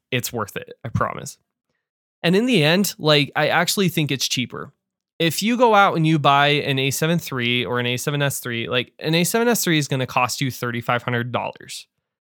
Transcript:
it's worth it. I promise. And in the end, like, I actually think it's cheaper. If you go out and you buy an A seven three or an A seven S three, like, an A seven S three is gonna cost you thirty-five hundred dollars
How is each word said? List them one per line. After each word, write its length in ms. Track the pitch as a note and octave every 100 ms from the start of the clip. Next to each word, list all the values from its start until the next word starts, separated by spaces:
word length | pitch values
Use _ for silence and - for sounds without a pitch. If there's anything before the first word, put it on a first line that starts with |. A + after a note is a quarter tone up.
| -
it's 220 | B2 -
worth 240 | A#2 G#2 -
it. 160 | - -
I 60 | A#2
promise. 480 | - A#2 - - - _ _ _ _ _ _ _ -
And 120 | E3 F#3
in 120 | B3+
the 160 | G#3+
end, 320 | D3 F3+ G3+ -
like, 340 | D3+ D3 C3+ -
I 140 | C#3+
actually 400 | C#3+ F3 - F#3
think 220 | - C#3+
it's 160 | C3+ -
cheaper. 460 | - A#2+ D2 C3 _ _ _ _ -
If 220 | E3 -
you 160 | G#3 A#3+
go 160 | B3
out 220 | G#3 G3 D#3
and 100 | D#3+
you 140 | D#3+
buy 280 | C#3+ C#3 C#3+
an 320 | D3 - C3+
A 120 | C3+
seven 280 | - D#3+ E3+
three 440 | - C3 A#2+ B2 G2
or 140 | B2
an 60 | A#2+
A 120 | B2
seven 240 | - C#3+
S 180 | C#3+ -
three, 280 | B2+ A#2 A2+
like, 260 | B2 A#2 -
an 160 | D#3 E3
A 80 |
seven 240 | F3 A3+ A#3
S 160 | A#3
three 140 | - D#3
is 100 | C#3
gonna 200 | C3+ B2+
cost 340 | C3 B2 -
you 100 | C3+
thirty-five 520 | - B2 A#2 A#2+ B2
hundred 280 | - A#2+ A#2+
dollars 560 | G#2 G2 - - - - _ _ _